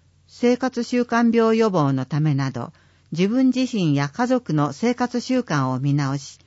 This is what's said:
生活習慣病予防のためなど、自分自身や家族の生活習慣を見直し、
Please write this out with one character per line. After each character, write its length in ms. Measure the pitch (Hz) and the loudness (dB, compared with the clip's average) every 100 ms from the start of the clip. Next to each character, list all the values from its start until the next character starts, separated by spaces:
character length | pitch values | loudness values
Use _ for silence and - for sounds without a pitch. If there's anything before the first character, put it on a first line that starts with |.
| _ _ _ | _ _ _
生 300 | - 240 247 | -2 0 2
活 280 | 254 240 | -2 -4
習 180 | 233 247 | -4 -2
慣 340 | 240 233 233 226 | 0 2 2 4
病 220 | 226 220 | 4 4
予 120 | 226 | 2
防 220 | 185 143 | 2 0
の 140 | 135 131 | 0 -2
た 160 | 147 | -2
め 140 | 156 139 | 0 0
な 160 | 135 | -2
ど、 200 | 123 120 - _ _ _ | -6 -10 -14 _ _ _
自 160 | 160 196 | -2 0
分 200 | 247 262 | 2 2
自 140 | 247 | 2
身 320 | 254 226 165 | -2 0 2
や 140 | 139 143 | 2 0
家 180 | - 240 | -2 0
族 280 | 254 - | 0 0
の 180 | 156 147 | 0 -2
生 240 | 143 226 247 | -2 -2 0
活 240 | 247 240 | -2 -4
習 220 | - 254 | -2 -2
慣 260 | 240 151 131 | -2 -2 -2
を 140 | 131 | -2
見 120 | 139 | 0
直 220 | 143 139 139 | 0 -2 -4
し、 240 | 139 - | -10 -20